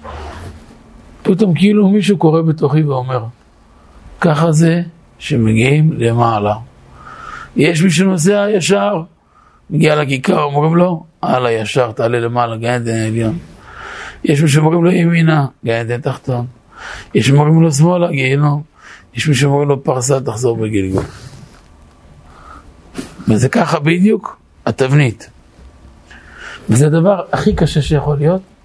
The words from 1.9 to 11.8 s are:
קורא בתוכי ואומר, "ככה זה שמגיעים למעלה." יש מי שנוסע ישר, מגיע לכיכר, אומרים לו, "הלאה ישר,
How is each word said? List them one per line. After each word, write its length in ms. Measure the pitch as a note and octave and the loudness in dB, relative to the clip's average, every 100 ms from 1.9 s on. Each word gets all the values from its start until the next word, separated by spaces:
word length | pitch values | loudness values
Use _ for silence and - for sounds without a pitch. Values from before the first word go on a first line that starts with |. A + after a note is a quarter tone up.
| G#3 F3+ F#3+ | 2 2 2
קורא 240 | D#3+ D#3+ | 2 2
בתוכי 400 | D#3+ D#3 D3 D3+ | 0 0 0 0
ואומר, 420 | D3+ C3 B2+ B2+ A2+ - _ _ _ _ - - - - | 0 -2 -4 -6 -6 -14 _ _ _ _ -20 -20 -20 -4
"ככה 320 | F3 D3 E3 | -2 0 2
זה 300 | D#3 E3 E3+ E3+ - _ _ | 2 2 2 -4 -12 _ _
שמגיעים 720 | - C3 A2 A2+ B2 D3 D#3 | -4 0 2 2 2 2 2
למעלה." 640 | B2 A#2 A#2+ A#2 A2 G#2 G#2+ - - - - - - - - - - | 0 0 0 0 0 -2 -4 -8 -20 -20 -20 -20 -20 -18 -18 -8 0
יש 260 | D3 E3 | 0 2
מי 80 | F#3+ | 2
שנוסע 560 | D#3 F#3+ F#3 D#3+ G#3 G3+ | 2 2 2 2 2 0
ישר, 520 | G#3 D#3+ G3 G3+ F#3+ E3 _ _ _ _ _ - | 0 0 0 0 -4 -6 _ _ _ _ _ -6
מגיע 320 | D3+ D3+ D3+ | 0 2 2
לכיכר, 400 | C#3+ C3+ C3+ F3+ | 0 -2 0 0
אומרים 340 | D3 C#3+ D#3 E3+ | 0 0 2 2
לו, 280 | F3+ E3 - _ | 2 0 -8 _
"הלאה 300 | - B2+ B2 | -4 0 0
ישר, 400 | A2+ G#2 C#3 | -2 -2 -2